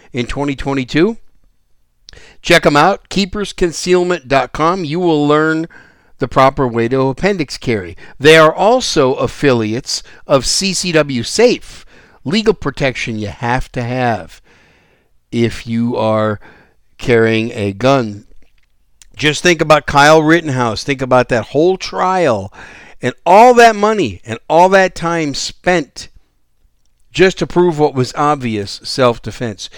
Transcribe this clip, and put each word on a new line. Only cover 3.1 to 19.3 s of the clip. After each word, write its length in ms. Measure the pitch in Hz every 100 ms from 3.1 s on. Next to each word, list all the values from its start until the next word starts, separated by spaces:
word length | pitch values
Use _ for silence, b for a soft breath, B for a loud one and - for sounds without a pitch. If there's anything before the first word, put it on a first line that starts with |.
| 190 196 208 196
concealment 800 | - 180 - 180 180 180 175 127
dot 240 | 135 127
com. 320 | - 160 196 151
You 160 | 165
will 260 | 180 151 147
learn 400 | 151 160 156 165 b b b b b
the 100 | 131
proper 360 | 139 135 143 127
way 220 | 113 117
to 140 | 131 135
appendix 480 | 131 190 196 139 -
carry. 400 | 131 110 87 85 B B
They 180 | 139 160
are 160 | 156
also 600 | 165 202 254 - 160 131 135
affiliates 840 | 123 - 147 120 107 117 - - - B B
of 200 | 139 -
C 280 | - 196
C 200 | 175 180
W 300 | 156 147 123
Safe, 640 | 113 - 240 185 - - - b b b
legal 300 | 131 214 214
protection 680 | - 143 - 139 - - 110
you 80 | 104
have 420 | - 120 127 -
to 100 | 127
have 580 | 120 127 123 104 82 - _ b b b b b b b _
if 340 | 120 113 - 117
you 300 | 117 120 120
are 420 | 110 110 107 104 b b b b _ -
carrying 540 | - 117 113 110 113
a 220 | 120 101
gun. 540 | 98 127 135 110 104 - - - _ _ _ _ _ -
Just 300 | - 151